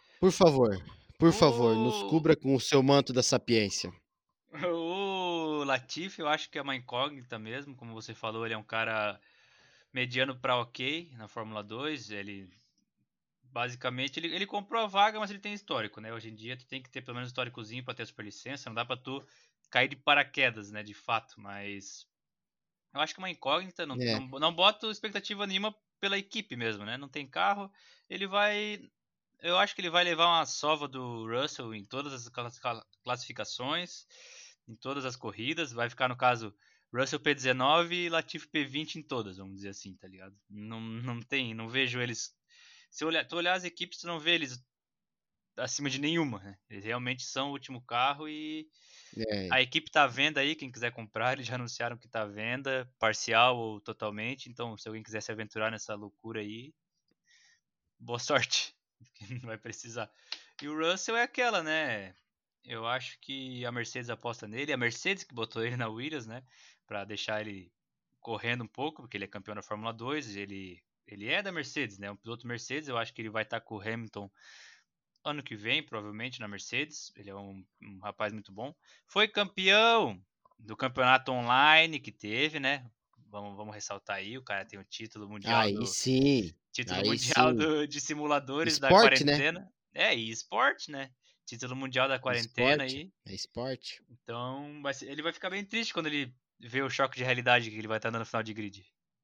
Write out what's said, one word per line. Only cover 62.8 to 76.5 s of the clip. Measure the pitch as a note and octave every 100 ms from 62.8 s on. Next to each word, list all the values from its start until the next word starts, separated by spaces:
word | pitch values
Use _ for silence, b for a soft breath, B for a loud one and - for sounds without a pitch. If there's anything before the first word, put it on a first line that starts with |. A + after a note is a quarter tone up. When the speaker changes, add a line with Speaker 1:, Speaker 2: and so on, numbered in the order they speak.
| A#2
Speaker 2:
acho | B2+ B2+ -
que | - C3+ C3 B2 A#2+
a |
Mercedes | A#2+ A2+ C3 A#2+
aposta | A2+ A#2+ A#2 G#2+
nele, | A2+ D3
a | C3
Mercedes | A#2+ A#2+ F#3 G3
que | -
botou | A#2 A2+ A#2 A#2
ele | A#2+
na | A#2
Williams, | A2 C#3+ D#3 A2+
né? | A#2 C3 b b b -
Pra | G#2 G2+
deixar | G#2 - G#2+
ele | G#2+ G2 E2+ _ _ _ _ _
correndo | - G#2+ A#2 B2
um | A2+
pouco, | - D3 D#3
porque | A#2+ G2+
ele |
é | G2
campeão | G#2 G2 G#2
da |
Fórmula | - G#2+ A2
dois, | A2+ A#2+ D3+ B2 G2+
ele, | G2+ G2 F#2+ F2 _ _ -
ele | G2+ G#2+
é | E3+
da | G3
Mercedes, | E3+ C#3 - B2 G2
né? | G2+
Um | G2+
piloto | A2+ A#2+ A#2+
Mercedes, | A#2+ - C#3 D3+
eu | A#2+
acho | A2+
que | -
ele | A2
vai | A2 G#2+
tá | A#2
com | - G#2+
o |
Hamilton | G#2 A#2 A2 - G2+ _ b b b b b _ _ _
ano | D3+ D3
que | B2+ A2
vem, | G#2+ C#3+
provavelmente, | D#3 A2+ G#2 G#2+ B2 B2
na |
Mercedes. | G#2+